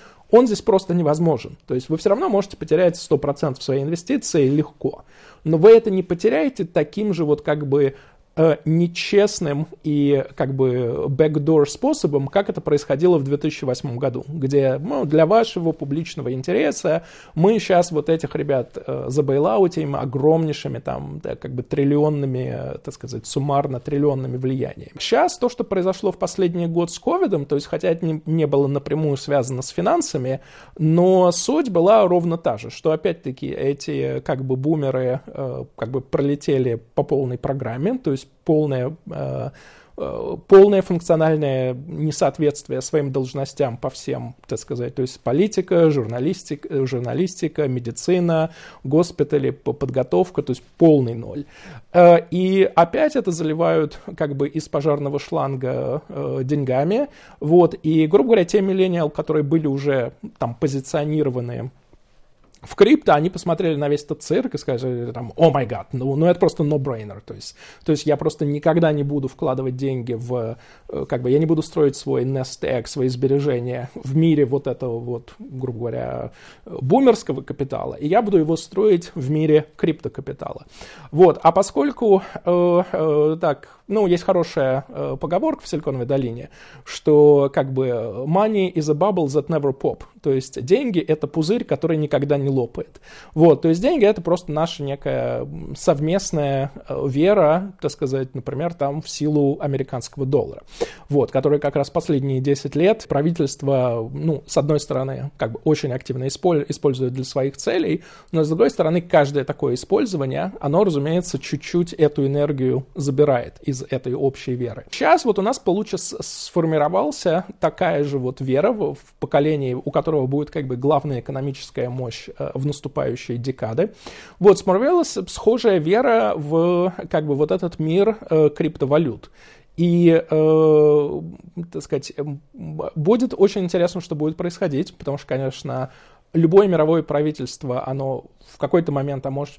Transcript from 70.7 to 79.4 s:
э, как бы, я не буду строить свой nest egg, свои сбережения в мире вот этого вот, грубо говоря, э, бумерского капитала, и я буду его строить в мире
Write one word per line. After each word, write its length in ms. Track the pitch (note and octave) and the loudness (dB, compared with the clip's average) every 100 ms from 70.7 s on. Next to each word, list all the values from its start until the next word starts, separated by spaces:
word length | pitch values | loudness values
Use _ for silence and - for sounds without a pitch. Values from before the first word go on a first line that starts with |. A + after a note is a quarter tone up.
| - - | -20 -12
э, 160 | C#3+ C3+ | -10 -6
как 140 | B2 | -4
бы, 80 | B2 | 0
я 100 | C#3+ | 2
не 60 | D#3+ | 2
буду 160 | D#3+ | 0
строить 340 | - E3 D3 - | -2 0 0 0
свой 260 | - C3 | -4 -2
nest 400 | B2+ C3+ C3 - | -2 -4 -6 -6
egg, 240 | C#3+ B2 A2+ | -4 -4 -4
свои 220 | C#3 B2+ | -4 -2
сбережения 800 | B2 C3 C#3 C#3+ B2 B2 B2 C3 | -2 0 0 0 -2 -4 -8 -10
в 220 | A#3+ C3 C#3+ | -12 -2 2
мире 280 | E3 D3 | 4 4
вот 240 | B2+ C3+ C3+ | 2 0 -4
этого 320 | A#2+ B2+ A#2 | -6 -6 -6
вот, 340 | A#2+ A#2 - - | -8 -10 -12 -20
грубо 380 | B3 C3 B2+ A#2+ | -16 -10 -8 -6
говоря, 500 | A#2+ B2 B2 B2 B2 - - - | -6 -6 -6 -8 -10 -14 -20 -20
э, 120 | - E3+ | -14 -8
бумерского 640 | C3 A#3 C4+ A3 - C3 | 2 4 6 4 -2 -8
капитала, 520 | - - C3+ C3+ - | -8 -8 -6 -6 -8
и 120 | C#3+ D3 | -6 0
я 160 | G3+ | 2
буду 160 | G#3+ F#3 | 4 2
его 180 | D#3 E3 | 2 -2
строить 540 | - F#3+ G#3+ F3+ - E3+ | -4 0 2 2 0 -8
в 120 | C3 | -4
мире 380 | D#3 | 0